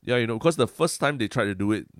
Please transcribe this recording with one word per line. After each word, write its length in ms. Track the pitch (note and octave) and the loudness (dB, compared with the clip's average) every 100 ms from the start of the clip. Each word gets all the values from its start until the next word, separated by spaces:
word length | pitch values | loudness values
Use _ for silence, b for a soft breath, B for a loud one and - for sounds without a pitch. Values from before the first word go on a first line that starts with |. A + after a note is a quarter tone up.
"Yeah, 140 | - B2 | -2 0
you 120 | A2+ | 0
know," 120 | A2+ | 0
'cause 160 | D#3+ E3 | 0 2
the 120 | A#2 | 0
first 340 | - D#3+ - | 0 -2 0
time 160 | C#3+ D3 | -2 -2
they 100 | G#2+ | -2
tried 180 | - G2+ | 0 -2
to 40 | F#2+ | 0
do 180 | G2+ | 0
it, 140 | G#2+ - | -2 -4